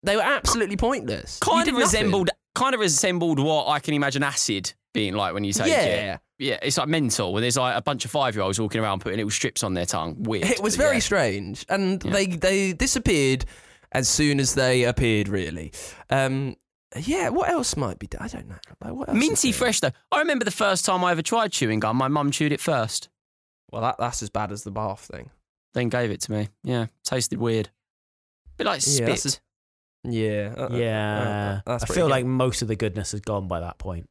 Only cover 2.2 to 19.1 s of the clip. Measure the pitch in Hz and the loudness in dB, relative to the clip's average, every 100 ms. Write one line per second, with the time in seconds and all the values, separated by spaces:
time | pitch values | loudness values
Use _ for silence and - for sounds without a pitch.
2.2 | 175 - _ - 254 254 208 147 202 180 | 2 -2 _ -2 0 2 2 2 2 2
3.2 | 170 147 143 156 120 147 - 147 143 135 | 2 2 2 2 2 0 0 0 0 0
4.2 | 139 139 - 101 92 - _ - 104 98 | -2 0 0 -2 -4 -12 _ -2 0 0
5.2 | 98 87 101 143 233 311 - - 104 87 | -2 0 -2 0 2 2 2 0 -2 -8
6.2 | _ _ 135 117 139 143 143 165 135 - | _ _ -4 -2 0 0 2 2 2 0
7.2 | 101 98 120 123 127 117 135 135 117 151 | 0 0 2 2 0 0 -2 -4 -2 0
8.2 | 135 107 95 98 107 113 110 95 101 98 | 0 0 0 0 -2 0 0 -2 -4 -4
9.2 | 104 104 82 - 123 92 87 98 82 80 | -2 -2 -2 -2 -2 -2 -2 -2 -4 -4
10.2 | 107 107 190 240 202 226 294 262 - 202 | -4 -2 0 0 0 2 2 2 2 2
11.2 | 127 98 95 101 - 196 190 185 185 196 | 0 -2 -6 -10 -4 0 0 0 0 0
12.2 | 190 175 185 196 196 170 175 - 226 175 | 0 0 2 2 0 0 0 2 2 4
13.2 | 135 131 - - - - _ - 127 - | 4 2 -2 -12 -20 -20 _ -2 0 4
14.2 | 151 143 131 - 127 127 123 123 120 107 | 4 4 2 2 4 4 4 4 4 4
15.2 | 101 98 80 82 82 - - - - 135 | 2 -2 -4 -6 -10 -12 -14 -16 -2 0
16.2 | 135 135 139 - _ _ _ - 175 339 | 2 0 -4 -8 _ _ _ -10 -2 0
17.2 | 349 285 - 339 247 - 127 87 101 - | 0 0 2 0 0 -2 -4 -6 -12 -10
18.2 | 220 - - 90 - - - 247 - | -10 -12 -14 -16 -18 -16 -12 -10 -2